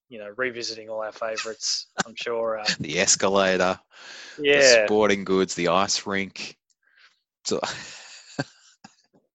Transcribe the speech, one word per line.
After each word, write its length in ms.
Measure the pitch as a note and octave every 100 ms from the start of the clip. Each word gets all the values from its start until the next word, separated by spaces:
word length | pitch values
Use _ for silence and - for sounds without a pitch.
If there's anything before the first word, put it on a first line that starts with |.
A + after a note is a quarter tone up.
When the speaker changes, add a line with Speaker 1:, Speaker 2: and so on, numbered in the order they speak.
| _
Speaker 1:
you 80 | A#2
know, 100 | G#2 G#2
revisiting 540 | B2+ A#2 A2+ A2 A2
all 120 | A2
our 80 | G#2+
favourites. 760 | - A2+ A2 A2+ G#2+ - - - - -
I'm 80 |
sure. 440 | A2 - A#2 A2+ A2
Uh, 40 | G#2+
Speaker 2:
<laughs> 80 | -
The 200 | - F2
escalator, 800 | G2 - G2 G2 F#2+ F#2 F#2 F#2 _ - - - - -
the 80 |
Speaker 1:
Yeah. 400 | D3 C#3+ C3+ A#2+ G#2
Speaker 2:
sporting 380 | G#2+ G#2 G2+
goods, 300 | F#2 F#2+ F#2+
the 140 | - E2+
ice 380 | F2 G2 - -
rink. 520 | G2 F#2+ - - - _ _ _ _ _ _ _ _
So, 140 | - F2+
<laughs> 40 | - - - - - - - - - _ _ _ - _ _ _ _